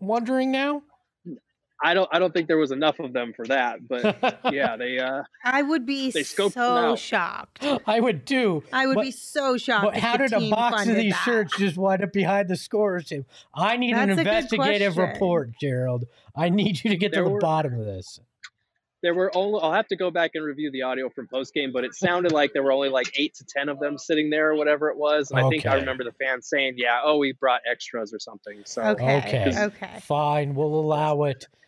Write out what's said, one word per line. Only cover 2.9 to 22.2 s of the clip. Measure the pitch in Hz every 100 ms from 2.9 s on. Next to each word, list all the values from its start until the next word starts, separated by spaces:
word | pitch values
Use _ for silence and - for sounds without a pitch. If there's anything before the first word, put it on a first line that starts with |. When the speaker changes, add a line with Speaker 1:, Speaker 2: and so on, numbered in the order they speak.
| 143
Speaker 2:
of | 143
them | 123 120
for | 110 113
that, | 135 123 110 120
but | 127
Speaker 1:
<laughs> | 208 - 247 - 254
Speaker 2:
yeah, | 139 135 113
they, | 123 127
uh, | 127 135 143 _
Speaker 3:
I | 247 269
would | 285 320
be | 240 277 262
Speaker 2:
they | 165
scoped | 139 - 196
them | 247
Speaker 3:
so | 240 240 233
Speaker 2:
out. | 240
Speaker 3:
shocked. | - 214 170 - - - 285
Speaker 1:
<gasps> | 277 -
I | 220
would | 240 160
too. | - 269 220 160 -
Speaker 3:
I | 254 269
would |
Speaker 1:
But, | 269
Speaker 3:
be | 269
so | 226 - 302 269 254
shocked | - 220 202
Speaker 1:
but | 208
Speaker 3:
if |
Speaker 1:
how | 226 247
Speaker 3:
the | 269
Speaker 1:
did |
a | 220
Speaker 3:
team | 220
Speaker 1:
box | 214 240
of | 226 208
Speaker 3:
funded | 220
Speaker 1:
these | 220
Speaker 3:
that. | -
Speaker 1:
shirts | 240 233 196 -
just | 196 165
wind | 196 190
up | 196
behind | 196 175 202 185
the | 180
scorer's | - 208 208 180 156
table? | 147 135 - -
I | - 190 240
need | 247 233
an | 254
Speaker 3:
That's | -
a |
good | 320
Speaker 1:
investigative | 330 269 226 269 208 202
Speaker 3:
question. | 170 180
Speaker 1:
report, | 175 190 170 123 117
Gerald. | 143 127 127 123 120 _ - -
I | 175
need | 196 202 180
you | 226
to | 190
get | 202
to | 190
Speaker 2:
There |
Speaker 1:
the | 185
Speaker 2:
were | 202
Speaker 1:
bottom | 170 156 151 120
of |
this. | 107 95 - - _ _ - _ _ _ _ _
Speaker 2:
There | 175
were | 170 185 180
only, | 202 208
I'll | 160
have | 185 214
to | 190
go | 180
back | 170 165
and | 160
review | 151 139 151
the | 131
audio | 127 127 131
from | - 120
postgame, | 131 135 156 135
but | 127
it | 123
sounded | - 185 175